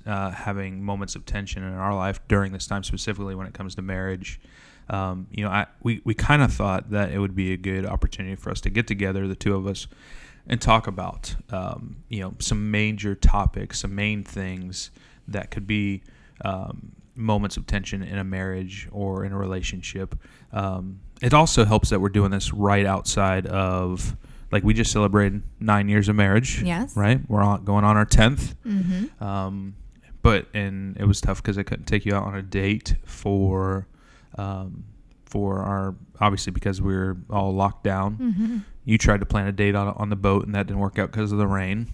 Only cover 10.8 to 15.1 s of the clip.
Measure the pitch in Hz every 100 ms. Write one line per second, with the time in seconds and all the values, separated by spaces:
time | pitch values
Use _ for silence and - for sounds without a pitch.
10.8 | 110 95 92 - - - - 98 92 -
11.8 | - - - 110 92 - - 110 107 104
12.8 | 107 107 101 98 - 104 95 - 98 -
13.8 | 98 98 104 104 98 101 95 92 92 92
14.8 | - - -